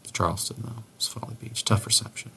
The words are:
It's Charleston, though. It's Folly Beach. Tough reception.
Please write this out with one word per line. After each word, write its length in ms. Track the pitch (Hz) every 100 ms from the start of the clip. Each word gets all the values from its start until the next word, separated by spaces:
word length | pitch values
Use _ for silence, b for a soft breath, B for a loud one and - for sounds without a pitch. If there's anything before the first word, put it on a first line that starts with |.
It's 80 | -
Charleston, 460 | - 87 85 - -
though. 200 | 110 117 110 -
It's 100 | -
Folly 280 | - - 113
Beach. 240 | 113 -
Tough 220 | - 104
reception. 460 | 107 110 - - -